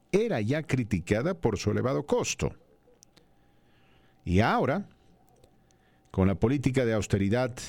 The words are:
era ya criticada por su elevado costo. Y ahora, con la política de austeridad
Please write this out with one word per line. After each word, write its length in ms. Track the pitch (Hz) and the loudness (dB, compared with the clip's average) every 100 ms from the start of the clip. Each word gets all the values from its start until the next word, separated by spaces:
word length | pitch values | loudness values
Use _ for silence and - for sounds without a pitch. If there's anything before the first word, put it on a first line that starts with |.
| - | 0
era 300 | 196 233 139 | 6 6 6
ya 220 | 104 151 | -2 -2
criticada 760 | 147 127 113 90 - 104 165 190 | -2 -2 -2 -2 0 0 0 -2
por 200 | 117 104 | -2 0
su 120 | 104 | -2
elevado 360 | 104 113 147 147 | -2 -2 -2 -2
costo. 480 | 240 - - - - _ _ _ _ _ _ _ _ _ _ _ _ _ _ _ _ | -2 -2 -4 -6 -6 _ _ _ _ _ _ _ _ _ _ _ _ _ _ _ _
Y 160 | - 87 | -2 2
ahora, 480 | 123 233 131 170 - _ _ _ _ _ _ _ _ _ _ _ - | 2 0 -2 -4 -6 _ _ _ _ _ _ _ _ _ _ _ -8
con 160 | - 95 | 0 0
la 80 | |
política 520 | 92 110 143 135 131 120 | 0 -2 0 -2 0 0
de 80 | |
austeridad 600 | 110 - 101 98 117 127 - | -2 0 0 0 0 -2 -6